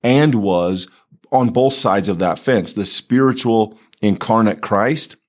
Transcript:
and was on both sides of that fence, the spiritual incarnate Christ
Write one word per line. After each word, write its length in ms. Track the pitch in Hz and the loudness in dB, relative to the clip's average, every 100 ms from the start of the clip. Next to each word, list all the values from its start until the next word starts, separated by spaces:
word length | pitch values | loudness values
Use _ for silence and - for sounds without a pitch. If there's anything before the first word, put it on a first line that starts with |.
and 320 | 123 135 151 | 2 2 2
was 520 | 120 98 90 87 92 - _ _ _ _ | 2 0 0 0 -4 -8 _ _ _ _
on 160 | 131 123 | 0 0
both 220 | 123 131 | 2 0
sides 340 | 135 110 98 98 | 0 0 0 -2
of 80 | 87 | -2
that 200 | 90 82 | -2 -2
fence, 340 | - 117 82 | 0 -2 -2
the 100 | 107 95 | -8 -6
spiritual 920 | - - 123 135 127 120 113 107 - _ _ | -6 -2 2 2 0 0 0 0 -4 _ _
incarnate 580 | 107 92 - 113 110 - | -2 -2 0 2 2 -2
Christ 560 | - 101 113 156 - - | -2 0 0 -2 -6 -12